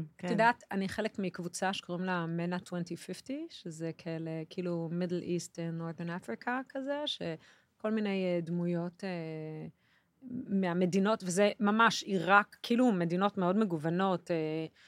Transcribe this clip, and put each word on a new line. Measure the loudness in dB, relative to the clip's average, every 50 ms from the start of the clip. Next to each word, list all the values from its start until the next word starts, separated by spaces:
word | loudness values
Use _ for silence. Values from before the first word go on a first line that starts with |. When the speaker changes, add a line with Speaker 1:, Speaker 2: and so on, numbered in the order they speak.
| -2 -4 -8
Speaker 1:
את | -8
Speaker 2:
כן. | -4 -2
Speaker 1:
יודעת, | 2 4 6 6 4 2 -2 -6
אני | -4 -2 -2 -2
חלק | -2 -2 -4 -4 -2 -2
מקבוצה | -4 -4 -4 -4 -8 -8 -6 -2 -2 -2 -2
שקוראים | -2 -6 -6 -6 -4 -2
לה | -2 -2 -2 -2
מנה | -2 -2 -2 -2 -2 -2 -4
twenty | -6 -6 -6 -6 -4 -4 -6 -10 -8 -10
fifty, | -12 -12 -8 -8 -8 -8 -8 -10
שזה | -12 -12 -12 -12 -10 -6 -6 -6 -6 -8
כאלה, | -8 -8 -6 -6 -6 -6 -6 -6 -8 -8
כאילו, | -8 -6 -4 -2 -2 -2 -2 -2
Middle | -2 -2 -2 0 -2 -2 -2
East | -2 -2 -2 -4 -6 -8
and | -6 -6 -4 -4 -4
Northern | -6 -6 -6 -6 -6 -6 -6 -6 -6
Africa | -8 -8 -6 -4 -4 -2 -4 -4 -6
כזה, | -8 -8 -4 -4 -4 -4 -4
שכל | -4 -6 -4 -6 -6 -6 -8 -10 -18 -20 _ _ _ _ _ -2 0
מיני, | 0 0 0 0 0 0 2
אה, | 2 2 0
דמויות, | 0 0 -2 0 0 0 0 0 -2 -4 -6 -8 -8
אה, | -6 -6 -6 -6 -6 -6 -8 -8 -8 -8 -10 -10 -12 -14 _ _ _ _ _ _ _ _ _ -14 -10 -8 -8 -4 0
מהמדינות, | 0 2 2 2 2 2 2 4 4 4 4 4 2 2 0
וזה | -2 2 4 4 4 4 2
ממש | 2 2 6 6 6 6 4 2 -4
עיראק, | -2 -2 0 4 6 6 6 6 4 -4 -10 -2
כאילו, | 0 2 4 4 4
מדינות | 4 4 2 2 2 2 2 2 2 2
מאוד | 2 4 4 4
מגוונות, | 2 2 0 0 0 0 2 2 2 2 2 0 -2 -2
אה, | -2 -2 0 -2 -2 -4 -4 -6 _ _ -20